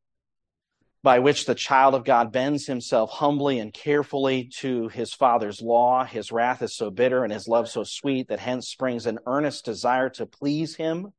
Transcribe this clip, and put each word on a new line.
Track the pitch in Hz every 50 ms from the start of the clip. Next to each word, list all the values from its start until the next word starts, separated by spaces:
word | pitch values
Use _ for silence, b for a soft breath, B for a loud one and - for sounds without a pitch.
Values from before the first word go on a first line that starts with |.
| _ _ _ _ _ _ _ _ _ _ _ _ _ _ _ _ _ _ _ _
by | - 139 127 123
which | 127 143 143 - -
the | - 120
child | 98 - - 143 131 135 135 135
of | 135 120
God | 139 131 120 120 110 101
bends | 127 127 143 147 143 -
himself | - 135 123 117 - - 120 110 107
humbly | - - 156 147 147 143 143 143 135 120
and | 107 107 -
carefully | - - 151 147 147 143 - - 139 135 135 131 131 123 123 -
to | - - 135 127 120 113 113
his | - 123 117 - -
Father's | - 139 127 120 120 113 104 101 - 113
law. | 113 117 117 123 123 127 127 127
His | 120 - 113 104 - 113
wrath | 117 120 123 127 -
is | 123 104 -
so | - 117 104
bitter | 95 95 123 127 127 127 127
and | 107 104
his | 104 -
love | 113 117 117 113 110
so | - 120 104
sweet | - - - - 143 139 127 123 -
that | 107 101
hence | 101 123 127 127 113 -
springs | - - 131 131 123 117 104
an | 120 107 110 -
earnest | 123 127 143 151 147 - - -
desire | - 110 92 - 120 127 131 127 131
to | 131 - 113
please | - _ _ - 143 147 151 160 151 -
him. | - 160 160 160 170 190 208 -